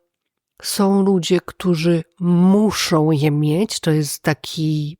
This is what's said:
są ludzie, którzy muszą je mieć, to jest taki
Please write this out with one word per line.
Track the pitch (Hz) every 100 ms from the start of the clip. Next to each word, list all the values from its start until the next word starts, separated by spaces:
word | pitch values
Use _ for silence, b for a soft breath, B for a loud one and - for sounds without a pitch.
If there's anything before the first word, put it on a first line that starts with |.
| _ _ _ _ _ _
są | - - 196 196
ludzie, | 190 190 160 175
którzy | - - 185 165 170 170 - _
muszą | 175 175 185 202 214 - - 160 156
je | 151 151
mieć, | 147 151 160 214 -
to | 170
jest | 156 147 -
taki | - 147 - - 156 151 147